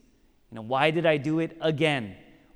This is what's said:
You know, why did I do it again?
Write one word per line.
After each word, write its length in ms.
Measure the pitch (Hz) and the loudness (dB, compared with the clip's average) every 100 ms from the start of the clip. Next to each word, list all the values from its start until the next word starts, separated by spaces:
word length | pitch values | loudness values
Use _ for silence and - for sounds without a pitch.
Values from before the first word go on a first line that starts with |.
| _ _ _ _ _ | _ _ _ _ _
You 60 | 113 | -14
know, 60 | |
why 280 | 110 131 151 | -4 2 2
did 160 | 160 165 | 4 2
I 100 | 151 | 2
do 240 | 135 156 | 0 -2
it 160 | 165 - | -4 -4
again? 560 | 160 151 156 143 107 92 - - _ | -2 0 0 0 -4 -12 -20 -20 _